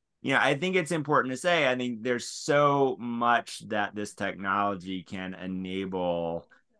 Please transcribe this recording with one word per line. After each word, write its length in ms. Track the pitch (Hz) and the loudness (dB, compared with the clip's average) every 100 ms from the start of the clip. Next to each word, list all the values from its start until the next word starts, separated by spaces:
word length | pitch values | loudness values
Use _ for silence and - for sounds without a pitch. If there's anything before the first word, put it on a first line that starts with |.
| _ _ | _ _
you 100 | 123 | 0
know, 80 | 135 | 4
I 140 | 135 139 | 4 2
think 220 | 180 185 | 0 0
it's 140 | 160 | 0
important 420 | 170 143 143 127 | -2 2 2 2
to 40 | 127 | 0
say, 300 | 175 170 135 | 0 2 4
I 80 | 127 | 2
think 260 | 127 113 | -2 -4
there's 260 | 120 120 - | -2 -2 -4
so 680 | - - 147 147 143 135 123 | -6 2 4 6 4 2 0
much 720 | 120 117 120 117 - - 101 | -6 0 4 4 2 -10 -4
that 260 | 107 101 | -2 -2
this 200 | 104 104 | -4 -8
technology 920 | - 98 90 98 101 101 95 92 92 | -4 -6 -4 0 2 2 0 -6 -8
can 300 | 82 98 92 | -8 -10 -8
enable 1120 | 92 92 92 92 92 95 92 90 87 85 85 - _ _ _ | -8 -8 -6 -6 -4 -4 -2 -2 0 -2 -6 -8 _ _ _